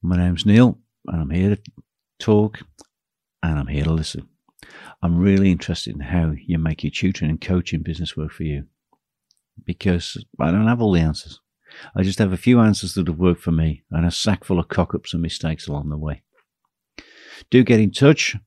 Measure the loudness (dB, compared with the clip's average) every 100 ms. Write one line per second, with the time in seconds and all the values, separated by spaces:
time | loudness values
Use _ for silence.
0 | 0 0 0 0 4 6 6 2 _ _
1 | -8 -6 -4 0 0 0 -6 -20 _ _
2 | _ _ 2 2 2 -4 -20 _ -20 _
3 | _ _ _ _ -4 -2 -2 -2 0 -2
4 | -4 -10 -16 _ _ _ -20 -20 -20 -6
5 | -2 2 4 4 4 2 -2 -8 -8 -10
6 | -4 -2 -2 -4 -4 -2 -2 -4 -6 -2
7 | -2 -2 -4 -4 -2 -2 -2 -6 -6 -8
8 | -8 -8 -10 -8 -6 -6 -10 _ _ _
9 | _ _ _ _ _ -20 -10 -4 0 0
10 | -2 -14 -16 -4 0 2 2 2 2 2
11 | 2 -2 -10 -20 _ _ _ -20 -12 -2
12 | -2 0 0 0 2 4 4 2 -2 -4
13 | -4 0 2 2 0 0 0 -4 _ -2
14 | -2 -2 -2 -4 -2 -4 -2 -2 -2 -4
15 | -6 -6 -6 -6 -6 -6 -8 -8 -6 -8
16 | -8 -10 _ _ _ _ _ _ _ -20
17 | -20 -20 -20 -20 2 4 6 4 4 4
18 | 4 4 0 -6